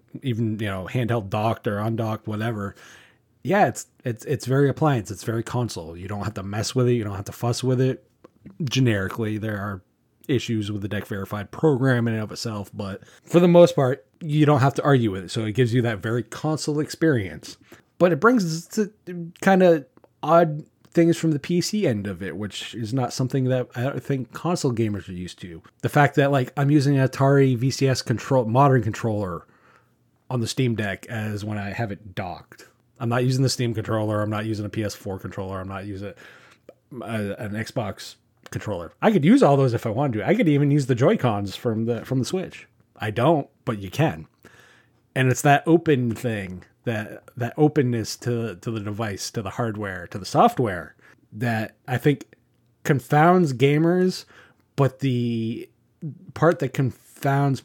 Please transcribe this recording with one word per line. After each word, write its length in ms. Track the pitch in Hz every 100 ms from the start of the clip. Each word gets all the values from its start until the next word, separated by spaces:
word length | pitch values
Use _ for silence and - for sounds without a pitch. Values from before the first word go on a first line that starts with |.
| - 127
even, 380 | 139 110 113 107
you 80 | 107
know, 200 | 95 92
handheld 380 | 123 123 117 98
docked 380 | 107 110 110 120
or 120 | 101
undocked, 480 | 110 113 110 110 -
whatever. 480 | 107 117 107 101 - - - - _ _ _
Yeah, 240 | - 214 185
it's, 200 | - - _
it's, 220 | - 113 -
it's 200 | 131 120
very 240 | 135 143
appliance. 420 | 131 156 127 92
It's 120 | 95
very 200 | - 113
console. 520 | - 131 113 95 80 85
You 100 | 95
don't 160 | 104
have 120 | 104 104
to 80 |
mess 320 | 95 107 104 127
with 120 | 123
it. 60 |
You 100 | 120
don't 120 | 104 98
have 100 | 101
to 60 |
fuss 320 | - 120 120
with 160 | 127 127
it 260 | 131 131 _ _ - _ - -
generically. 760 | 143 131 127 101 95 - 107 107
There 200 | 110 104
are 240 | 101 95 - _ _ _ -
issues 440 | 127 - 110 104
with 100 | 107
the 60 | 104
deck 180 | 101 -
verified 460 | 101 98 104 95
program 560 | - 160 131 135 123 117
in 60 |
and 100 | 110
of 80 | 107
itself, 400 | - 117 104 98
but 280 | 104 98 98 - -
for 160 | - 170
the 80 | 175
most 280 | 170 175 170
part, 300 | 127 139 _ -
you 240 | 165 151 147
don't 160 | 147
have 120 | 135 -
to 80 |
argue 280 | 151 139 110
with 140 | 95 90
it. 60 |
So 120 | 117 110
it 60 |
gives 220 | 104 123
you 80 | 123
that 180 | 117 104
very 240 | 110 120
console 560 | 113 - 151 156 - 151
experience. 800 | 147 - 160 123 92 78 - - _ - _ -
But 160 | 180
it 80 | 156
brings 240 | 220 254 170
us 220 | 160 - 214
to 160 | 202 - - 175 165 -
kinda 440 | 190 190 180 165 139 _ _ _
odd 420 | 147 170 165 151 - _ _
things 260 | - 170 165
from 140 | 165
the 80 | 147
P 200 | - 175
C 280 | - 214 175
end 200 | 104 101
of 140 | 87
it, 160 | 95 82
which 380 | 104 - - 117
is 180 | 110
not 180 | 131 120
something 340 | - 127 139 127
that 220 | 127 123 123
I 80 |
don't 200 | 131 139
think 280 | - 139 120
console 420 | - 170 180 139
gamers 360 | 113 110 104 87
are 40 |
used 260 | 90 90 -
to. 200 | 92 82 - _
The 80 | -
fact 260 | 147 143 -
that, 160 | 139
like, 220 | 139 127 -
I'm 160 | 139
using 260 | 151 135 139
an 100 | 131
Atari 500 | - 135 139 135 120
V 140 | 131
C 160 | - 135
S 140 | 123
control, 440 | - 113 - 131 113
modern 380 | 123 143 131
controller 640 | 104 104 117 104 95 82 - _ _ _ _ _ _ _ -
on 100 | 127
the 80 | 110
Steam 280 | - 127 110
Deck 300 | 104 95 -
as 360 | 113 107 104
when 140 | 107 107
I 140 | 101
have 200 | 95 113
it 220 | 101 104
docked. 560 | 92 92 78 - - - _ _ -
I'm 100 | 117
not 140 | 123
using 200 | 127 131
the 60 | 131
Steam 240 | - 120
controller. 480 | 110 - 110 107 104
I'm 80 | 104
not 160 | 107 110
using 200 | 104 104
a 40 |
P 140 | 110
S 120 | 104 -
four 220 | 101 95
controller. 400 | 98 92 95 95
I'm 80 | 95
not 180 | 98 101
using 280 | 95 101 - - - - _ - - _ 127
a, 340 | 101 113 101 98
an 140 | 107
Xbox 640 | 104 107 - 104 - - - _ _ -
controller. 420 | - - 90 85 -
I 100 | 190
could 140 | 202 143
use 160 | 269
all 160 | 175 139
those 160 | 135
if 120 | 113 117
I 40 |
wanted 300 | 107 143 107
to. 80 | 98
I 80 | 208
could 120 | 175
even 220 | 143 143
use 160 | 147 127
the 80 |
Joy-Cons 600 | 120 147 226 127 101 101 -
from 300 | 120 110 113
the, 200 | 113 -
from 140 | 131
the 60 | 120
Switch. 420 | 185 170 - - _ _ -
I 140 | 107
don't, 400 | 104 135 160 - _ -
but 140 | 107
you 100 | 95
can. 380 | - 151 156 156 _ _ _ _ _ _ _ _ 131
And 160 | 131
it's 100 | 123
that 220 | 151 143 -
open 480 | 165 165 135 123
thing, 500 | 107 123 107 95 92 - _
that, 400 | - 110 131 - - -
that 180 | 120 -
openness 580 | 151 151 127 117 101 -
to, 380 | 120 117 110 90
to 120 | 123
the 100 | 113
device, 520 | 101 104 110 95 -
to 100 | -
the 80 | 95
hardware, 560 | - 117 107 101 92 -
to 120 | 101
the 60 | 92
software, 720 | 147 226 185 117 90 78 - _ _ _
that 440 | 107 120 110 104 _ -
I 100 | 123
think 380 | 151 139 - - _ _ _ _
confounds 680 | - 135 - 147 165 185 160
gamers, 720 | 120 139 147 165 180 185 - - - - _ _ -
but 240 | 135 -
the 680 | 135 123 120 117 113 113 - _ _ _ 156 - - -
part 240 | 160 175
that 140 | 135 -
confounds 880 | 127 - _ - 139 139 143 127